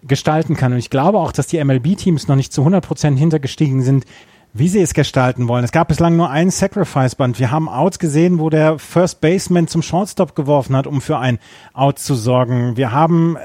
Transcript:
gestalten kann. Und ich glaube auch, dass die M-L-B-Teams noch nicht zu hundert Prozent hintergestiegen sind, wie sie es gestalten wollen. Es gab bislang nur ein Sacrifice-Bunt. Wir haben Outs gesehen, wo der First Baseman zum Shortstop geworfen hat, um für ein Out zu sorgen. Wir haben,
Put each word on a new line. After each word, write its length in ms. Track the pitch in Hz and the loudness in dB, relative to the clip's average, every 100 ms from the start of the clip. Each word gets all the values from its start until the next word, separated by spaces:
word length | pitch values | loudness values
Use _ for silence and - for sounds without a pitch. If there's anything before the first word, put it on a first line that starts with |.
gestalten 540 | 135 139 - 156 160 156 | -4 -2 0 0 0 0
kann. 160 | 131 | 0
Und 80 | 123 | 0
ich 100 | 113 | -2
glaube 300 | 139 160 208 | 0 2 2
auch, 140 | 156 | 0
dass 140 | - 135 | -4 -4
die 100 | 170 | -2
M-L-B-Teams 720 | 143 135 127 202 185 156 - | 0 2 0 0 0 0 2
noch 80 | 135 | 0
nicht 160 | 135 | 0
zu 100 | - | 0
hundert 220 | 139 190 - | 2 2 0
Prozent 340 | 151 151 135 | -2 0 2
hintergestiegen 640 | 165 156 135 - 156 131 | 2 0 -2 -2 0 0
sind, 240 | 127 135 - - - _ _ 107 | 2 0 -2 -12 -20 _ _ -2
wie 120 | 160 | 0
sie 140 | 202 | 2
es 120 | 170 | 0
gestalten 540 | - 143 - 127 123 120 | 0 0 2 0 0 -2
wollen. 160 | 123 | 0
Es 80 | 123 | 0
gab 160 | 160 156 | 0 0
bislang 280 | 147 170 165 | 2 2 2
nur 140 | 170 | 2
ein 220 | 139 180 | 0 0
Sacrifice-Bunt. 880 | - 196 214 165 - 131 - 127 120 | 0 -2 -2 -2 0 0 0 -2 0
Wir 100 | 123 | -2
haben 180 | 147 160 | -2 -4
Outs 300 | 120 170 - | -2 -2 -2
gesehen, 400 | 170 147 175 180 | -2 2 2 2
wo 140 | 156 | 0
der 260 | 156 156 156 | 2 2 0
First 420 | - 170 175 - | -2 0 0 0
Baseman 480 | 156 190 - 175 165 | 0 0 0 0 0
zum 140 | 170 | -2
Shortstop 540 | - 160 - - 175 - | -2 -2 -4 -2 -4 -2
geworfen 400 | 139 147 123 131 | 0 0 0 -2
hat, 100 | 139 | -2
um 160 | 143 | -4
für 160 | - 151 | -4 -2
ein 220 | 127 120 - - - | -2 -2 -6 -20 -18
Out 240 | - 139 135 | -2 0 0
zu 160 | - | -4
sorgen. 640 | 135 110 123 123 123 123 117 | -4 0 0 2 0 -2 -2
Wir 140 | 131 | -2
haben, 440 | 127 165 170 165 160 | 0 2 2 2 -2